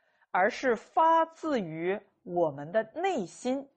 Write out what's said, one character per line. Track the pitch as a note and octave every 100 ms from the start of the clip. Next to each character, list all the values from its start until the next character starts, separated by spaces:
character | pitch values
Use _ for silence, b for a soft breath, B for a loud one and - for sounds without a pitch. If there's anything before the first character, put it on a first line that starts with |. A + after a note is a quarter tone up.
| _ _ _
而 | F#3 G3+
是 | - C4+
发 | A3 - - D#4+ E4 D#4+
自 | - D#4+ C4
于 | E3+ D#3+ F3 G#3 - _
我 | - F3 E3
们 | C#3+ D3
的 | G#3+ A3
内 | D4+ F#4+ E4 E3+
心。 | - B3 C4+ C#4